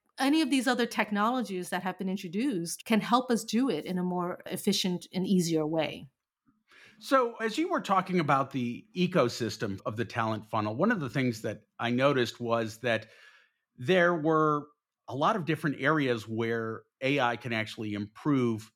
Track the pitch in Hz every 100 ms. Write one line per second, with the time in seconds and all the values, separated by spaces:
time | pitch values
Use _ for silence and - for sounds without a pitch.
0 | _ - 269 320 277 269 254 247 233 -
1 | - 202 214 254 202 185 175 180 190 180
2 | 185 190 180 190 277 190 170 - - 214
3 | - 240 254 226 - 220 262 160 - 180
4 | 180 180 175 - - 185 - 196 190 175
5 | - 185 185 185 165 160 156 160 147 -
6 | - _ _ _ _ _ _ - - -
7 | - 269 240 233 220 220 359 320 190 190
8 | 185 180 147 139 135 135 120 117 - 175
9 | 175 180 120 - 110 - 110 98 - 110
10 | 113 120 110 110 - 110 107 110 208 226
11 | 135 143 127 110 117 104 _ - 117 123
12 | 139 135 117 - 117 117 110 110 123 110
13 | 110 - - - _ _ _ - 123 185
14 | 175 170 151 156 156 147 147 _ _ _
15 | - 123 165 220 147 156 160 - 135 156
16 | 135 117 107 113 113 117 113 110 _ -
17 | 131 139 123 117 135 110 107 - 107 104
18 | 104 - 151 135 120 107 110